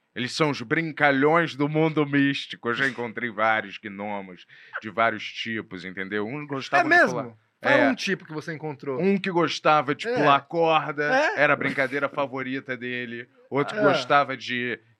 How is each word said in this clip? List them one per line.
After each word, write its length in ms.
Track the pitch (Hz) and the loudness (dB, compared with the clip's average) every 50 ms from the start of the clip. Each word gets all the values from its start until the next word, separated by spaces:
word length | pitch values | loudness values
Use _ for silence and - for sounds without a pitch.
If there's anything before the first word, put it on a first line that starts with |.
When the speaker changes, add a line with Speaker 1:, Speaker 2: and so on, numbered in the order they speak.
| _ _ - | _ _ -8
Speaker 1:
Eles 180 | 110 123 120 | -6 -6 -4
são 180 | - - 160 147 | 0 0 0 0
os 100 | 131 - | 0 -4
brincalhões 920 | 123 110 156 160 165 160 139 - 147 143 139 135 139 147 160 170 165 143 123 | -2 0 0 0 0 -2 0 2 4 4 4 6 4 4 4 4 2 0 0
do 140 | 135 147 147 | -2 -2 0
mundo 360 | 156 156 160 160 151 156 147 | 2 2 2 2 2 0 0
místico. 640 | 143 143 139 139 139 139 - - - 127 - - 117 | 2 2 2 2 2 0 -2 -8 -12 -12 -6 -4 -4
Eu 60 | 117 | -2
já 140 | 120 135 135 | 0 0 -2
encontrei 420 | 113 113 120 117 101 110 120 117 | -2 -4 -8 -8 -6 -6 -6 -6
vários 480 | 95 104 110 113 110 110 104 98 90 - | -2 2 2 2 2 2 -2 -6 -10 -14
gnomos 680 | - 104 98 98 101 104 104 101 98 92 90 - - _ - - - - - - | -14 -12 -10 -8 -8 -8 -8 -8 -10 -12 -16 -20 -20 _ -20 -20 -18 -14 -12 -12
de 100 | - 110 | -10 -6
vários 340 | 87 113 113 113 110 104 - - | 0 2 2 2 0 -2 -8 -12
tipos, 520 | - - - 113 113 107 104 110 95 90 82 | -10 -10 -8 -6 -6 -6 -8 -10 -12 -12 -12
entendeu? 420 | 95 90 98 95 95 104 104 104 | -12 -10 -8 -8 -4 -4 -4 -4
Uns 200 | 110 135 151 147 143 | -4 -6 -10 -10 -8
gostavam 420 | 143 135 123 - - - - 302 | -8 -8 -4 0 2 2 4 4
Speaker 2:
É 40 | 339 | 6
Speaker 1:
de 40 | 349 | 4
Speaker 2:
mesmo? 180 | 311 214 123 117 | 4 4 2 -4
Speaker 1:
pular. 140 | 117 117 113 _ _ _ _ - | -6 -8 -12 _ _ _ _ -4
Speaker 2:
Fala 140 | - 123 135 | 2 4 4
Speaker 1:
É. 120 | 131 120 131 | 4 4 4
Speaker 2:
um 40 | 127 | 2
tipo 300 | - - 196 185 - - | 0 -2 -4 -4 -4 -6
que 80 | - | -10
você 200 | 156 156 - 165 | -12 -10 -10 -10
encontrou. 480 | 160 131 156 156 139 131 143 143 131 131 | -10 -10 -10 -10 -10 -8 -6 -6 -2 0
Speaker 1:
Um 160 | 175 196 202 | 2 2 2
que 140 | 190 190 196 | 2 0 0
gostava 640 | 170 170 165 - - - - 160 151 151 131 131 143 | 2 2 2 2 0 0 2 4 4 4 4 0 -2
de 140 | - - 233 | -4 -4 -4
Speaker 2:
É. 60 | 247 | 0
Speaker 1:
pular 240 | 247 147 147 139 135 | 2 4 6 4 4
corda, 640 | - - 170 170 165 160 160 156 143 151 147 147 147 147 262 | 2 0 0 0 2 4 4 2 2 -2 -4 -2 0 2 2
Speaker 2:
É? 280 | 269 311 330 427 - | 2 2 2 2 4
Speaker 1:
era 100 | 143 147 | 4 4
a 40 | 143 | 4
brincadeira 520 | 131 139 139 135 139 135 123 135 143 139 135 | 2 0 -2 -2 -2 -2 -2 -2 -2 -4 -2
favorita 680 | - 147 139 123 127 135 131 127 131 135 - 135 127 | -2 -2 -4 -4 -4 -6 -6 -6 -6 -8 -6 -8 -8
dele. 520 | 113 120 123 123 123 123 117 117 117 120 _ _ _ _ - | -8 -6 -8 -6 -6 -8 -8 -10 -12 -14 _ _ _ _ -4
Outro 300 | 123 139 143 - - 214 | -2 -2 -2 -2 0 2
Speaker 2:
É. 40 | 208 | 4
Speaker 1:
gostava 520 | 196 170 147 127 123 147 143 139 123 135 | 4 4 2 2 4 4 4 4 2 -4
de 440 | 117 110 117 123 123 123 123 113 - _ _ _ | -8 -6 -6 -4 -4 -4 -4 -6 -8 _ _ _